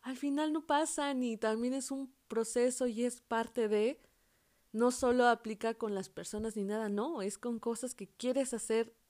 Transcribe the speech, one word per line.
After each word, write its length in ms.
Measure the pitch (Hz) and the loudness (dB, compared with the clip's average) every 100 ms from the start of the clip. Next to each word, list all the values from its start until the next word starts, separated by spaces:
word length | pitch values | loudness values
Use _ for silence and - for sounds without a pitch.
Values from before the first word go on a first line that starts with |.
al 160 | - 262 | -8 -4
final 360 | 285 277 311 | -2 0 0
no 140 | 311 302 | 0 2
pasan 560 | 294 311 - 285 269 | 2 2 0 -2 0
y 140 | 247 220 | -2 0
también 380 | 220 220 247 | 0 0 0
es 160 | 262 262 | -2 -4
un 240 | 269 269 _ _ | -6 -8 _ _
proceso 580 | 220 226 247 247 254 254 | -4 0 2 2 2 -2
y 180 | 220 | 0
es 160 | 240 240 | -2 -2
parte 480 | _ 226 233 - 220 | _ -2 -2 0 2
de, 320 | 208 220 294 _ _ _ _ _ _ _ | 4 2 0 _ _ _ _ _ _ _
no 180 | 214 240 | 2 2
solo 360 | 254 254 247 240 | 4 2 6 6
aplica 480 | 233 220 214 226 | 4 0 -4 -4
con 200 | 226 220 | -2 -4
las 140 | 196 190 | -4 -6
personas 480 | - 175 214 220 214 | -10 -8 -6 -4 -4
ni 80 | |
nada, 240 | 196 214 220 | -2 -2 -2
no, 340 | 202 247 320 | -2 -2 -2
es 160 | 196 - | -6 -6
con 200 | 240 233 | -6 -4
cosas 360 | 233 226 254 | -4 -4 -6
que 140 | - 196 | -8 -14
quieres 460 | _ 247 254 262 | _ 0 0 0
hacer 400 | 226 - 226 226 _ _ | -4 0 0 0 _ _